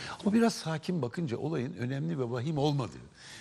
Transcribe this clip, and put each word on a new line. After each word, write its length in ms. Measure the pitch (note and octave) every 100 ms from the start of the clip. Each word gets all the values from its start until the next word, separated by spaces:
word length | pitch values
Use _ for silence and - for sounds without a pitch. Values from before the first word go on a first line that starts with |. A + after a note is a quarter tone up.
| - -
Ama 140 | G#3
biraz 200 | A3+ A3+
sakin 480 | - D#3+ D#3+ - F3+
bakınca 360 | B2 - D#3 A2+
olayın 360 | D3+ D#3 A#2+
önemli 460 | - B2 C#3 D#3+ D#3
ve 120 | A#2+
vahim 260 | B2 C#3 D3+
olmadığı, 400 | D3+ C#3+ A2 B1+ B1 - - -